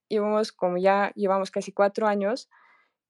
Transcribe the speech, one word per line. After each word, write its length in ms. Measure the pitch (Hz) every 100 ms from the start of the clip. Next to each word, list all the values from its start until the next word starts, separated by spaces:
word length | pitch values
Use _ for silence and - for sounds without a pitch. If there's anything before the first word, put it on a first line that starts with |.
| -
íbamos 440 | 214 208 214 220
como 240 | - 180 180
ya 360 | 190 196 202
llevamos 360 | - 202 196 190
casi 220 | 202 196
cuatro 340 | - 202 196 214
años 440 | 208 196 269 - _ _ _ _ _